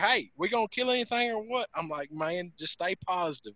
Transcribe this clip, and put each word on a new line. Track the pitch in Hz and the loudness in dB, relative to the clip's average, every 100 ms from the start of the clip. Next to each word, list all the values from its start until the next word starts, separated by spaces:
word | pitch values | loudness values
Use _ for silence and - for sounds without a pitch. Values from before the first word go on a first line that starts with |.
Hey, | 202 247 139 - | 6 4 2 -2
we | 180 | 0
gonna | 240 220 | 2 2
kill | - 254 | 0 2
anything | 247 240 240 240 | 2 2 0 0
or | 226 | -2
what? | 220 247 226 | -2 -4 -2
I'm | 151 165 | -4 -6
like, | 147 143 | -6 -8
Man, | 156 156 180 175 - | -2 -2 -2 -6 -8
just | 156 | -8
stay | - 175 185 - | -4 -4 -4 -4
positive. | 180 170 143 107 | -2 -2 -4 -10